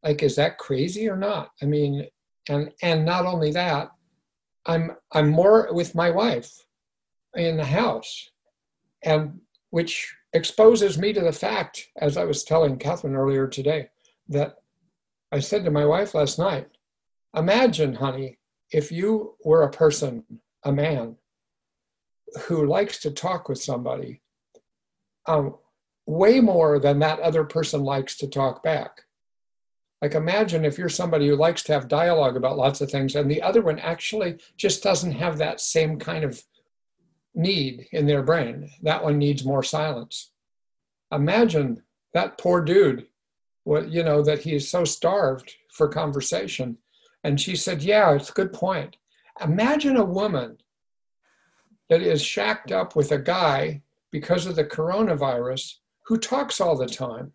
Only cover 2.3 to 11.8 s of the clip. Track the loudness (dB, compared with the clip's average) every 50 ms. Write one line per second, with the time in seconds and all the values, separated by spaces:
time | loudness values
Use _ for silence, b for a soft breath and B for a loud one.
2.3 | _ _ _ -4 -2 -2 -2 -4 _ _ -2 0 2 2 2 0 0 0 0 -2
3.3 | 0 0 0 0 0 0 0 0 -2 -2 -4 -8 _ _ _ _ _ _ _ _
4.3 | _ _ _ _ _ _ _ -2 -2 0 -2 -4 -8 -14 _ _ 0 2 4 4
5.3 | 4 6 6 8 6 6 4 2 -2 -4 -4 -2 -2 0 0 2 2 2 0 0
6.3 | 0 -2 -6 -10 -20 -20 _ _ _ _ _ _ _ _ _ _ _ _ _ _
7.3 | -6 -2 -2 0 0 -2 0 0 0 2 2 0 -2 -4 -8 -12 -16 -16 -18 _
8.3 | _ _ _ _ _ _ _ _ _ _ _ _ _ _ 0 0 2 2 0 -4
9.3 | -10 -16 _ _ _ _ _ _ -2 -2 -2 -2 -6 -8 -10 -12 -14 _ _ _
10.3 | -2 -2 -2 0 2 8 8 8 8 8 2 0 0 0 -2 0 0 0 0 0
11.3 | -2 -2 -4 -4 -2 -4 -4 -6 -10 -18